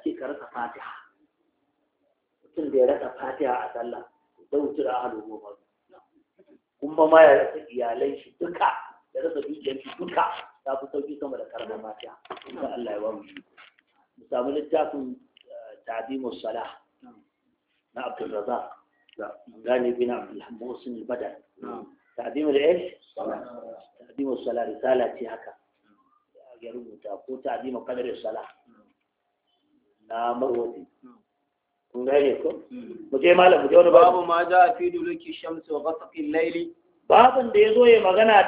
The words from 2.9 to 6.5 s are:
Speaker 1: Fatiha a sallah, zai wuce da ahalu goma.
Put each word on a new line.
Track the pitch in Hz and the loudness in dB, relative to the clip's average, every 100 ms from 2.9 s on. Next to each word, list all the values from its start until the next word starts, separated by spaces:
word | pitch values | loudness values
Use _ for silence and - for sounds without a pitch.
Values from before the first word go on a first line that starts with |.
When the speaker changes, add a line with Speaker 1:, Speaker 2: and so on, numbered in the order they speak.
| 143 127 - | 0 -6 -12
Speaker 1:
Fatiha | 131 - 131 | -12 -6 -4
a | 127 123 | -4 -8
sallah, | 120 120 117 - _ _ _ _ | -10 -12 -12 -18 _ _ _ _
zai | 143 | -4
wuce | 143 151 | -4 -4
da | 131 127 | -4 -4
ahalu | 123 110 | -6 -10
goma. | 107 107 104 101 _ _ _ 185 _ _ _ _ _ | -14 -18 -18 -20 _ _ _ _ _ _ _ _ _